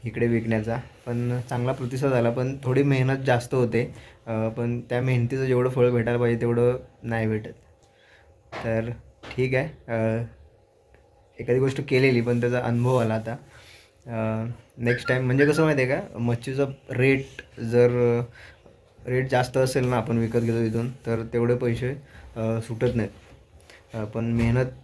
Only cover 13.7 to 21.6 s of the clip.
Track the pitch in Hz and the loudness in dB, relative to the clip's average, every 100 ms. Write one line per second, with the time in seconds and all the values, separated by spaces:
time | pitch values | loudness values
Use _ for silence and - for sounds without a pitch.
13.7 | - - _ - 113 110 110 113 117 - | -20 -20 _ -10 -4 -4 -4 -6 -10 -18
14.7 | - 120 123 - 127 127 135 147 151 156 | -4 -2 0 0 0 2 4 4 4 4
15.7 | 143 127 151 202 - 120 120 139 131 135 | 2 2 0 -4 -4 -2 -2 -4 -2 -2
16.7 | 135 - 120 135 135 135 - - - 117 | -4 -8 2 2 2 -2 -14 -18 -10 0
17.7 | 120 120 123 120 117 120 - - - - | 4 4 4 2 2 -2 -12 -20 -20 -20
18.7 | - _ _ - 127 131 127 123 131 131 | -20 _ _ -4 -2 2 0 2 0 2
19.7 | 135 123 123 107 117 113 117 117 117 113 | 2 2 0 0 0 2 0 0 0 0
20.7 | 117 123 131 - 113 113 120 120 123 | 0 -4 -6 -4 -4 -2 0 2 2